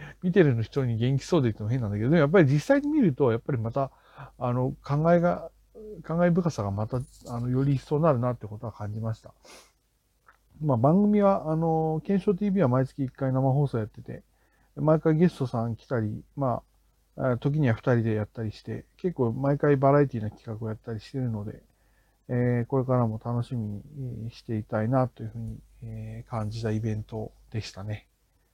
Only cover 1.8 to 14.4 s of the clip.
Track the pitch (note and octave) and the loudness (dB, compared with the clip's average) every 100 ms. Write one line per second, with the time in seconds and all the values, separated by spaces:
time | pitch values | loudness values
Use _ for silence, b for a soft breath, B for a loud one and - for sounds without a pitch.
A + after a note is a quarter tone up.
1.8 | G#2 G#2 A#2 E3+ C#3+ F#3+ C3+ D3 - C#4 | -2 -2 2 4 4 6 6 4 2 0
2.8 | C#4+ D4+ G3 B2+ C3 A2+ - C3 A2+ C#3 | 2 2 2 2 2 0 -2 -4 -2 -4
3.8 | C3 B B B C3+ - B2 B2 C3 C#3 | -4 B B B -20 -6 -4 -2 -2 -4
4.8 | - D3 E3 F3 F3 F3+ E3 _ _ G#3+ | -4 0 4 4 4 -2 -8 _ _ -20
5.8 | G#3+ F3+ - E3 F3 E3+ E3+ - G2+ G2 | -16 -14 -4 2 2 4 0 -2 -4 -2
6.8 | A2 B2+ C3 - - A#2 B2 B2+ C#3 C3+ | -4 -6 -8 -14 -10 -6 -2 0 2 0
7.8 | - D3 E3 B2 B2 B2 G#2 G#2+ A2+ - | 0 2 2 2 0 -4 -8 -10 -12 -10
8.8 | G#2 A2 A2+ A2+ - _ B B B _ | -8 -6 -6 -6 -10 _ B B B _
9.8 | _ _ _ _ _ _ _ - D3+ A#2+ | _ _ _ _ _ _ _ -6 0 4
10.8 | C3+ F#3 G#3 G#3 G3 G3 D#3 D#3+ E3 D#3+ | 6 6 4 4 4 4 0 0 0 0
11.8 | D#3+ D#3 - G3 G#3 F3 G#3 F#3+ C3+ B2+ | 0 -2 0 0 0 0 0 2 2 2
12.8 | C3 - C3 - C3 C3 C3+ C3+ C#3 A#2 | 0 -4 -6 -4 -2 0 2 2 0 -2
13.8 | G#2+ - A#2+ - _ _ | -6 -10 -16 -16 _ _